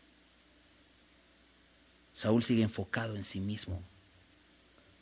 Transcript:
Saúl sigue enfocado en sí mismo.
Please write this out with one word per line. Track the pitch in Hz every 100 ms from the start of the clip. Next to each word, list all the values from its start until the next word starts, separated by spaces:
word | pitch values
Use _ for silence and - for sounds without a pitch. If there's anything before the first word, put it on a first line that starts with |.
| _ _ _ _ _ _ _ _ _ _ _ _ _ _ _ _ _ _ _ _ _
Saúl | - 107 117
sigue | 117 113
enfocado | 107 - 95 - 113 104
en |
sí | 95 98
mismo. | 98 107 - 87 90 - - - _ _ _ - _ - - -